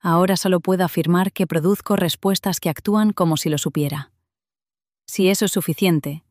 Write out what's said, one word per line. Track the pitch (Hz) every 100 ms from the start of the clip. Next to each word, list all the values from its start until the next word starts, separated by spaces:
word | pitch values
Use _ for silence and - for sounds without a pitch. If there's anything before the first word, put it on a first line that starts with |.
Ahora | 180 165 185 190
solo | 190 180
puedo | 175 190
afirmar | 180 - 165 175 190
que | - 180
produzco | 165 160 202 - 196
respuestas | 175 - 190 196 202 180
que | 175
actúan | 151 - 208 214
como | 202 170 156
si | -
lo | 151
supiera. | 156 151 147 143 135 _ _ _ _ _ _ _ _ _ -
Si | - 185
eso | 196 208
es |
suficiente | - 170 156 190 160 143 151 _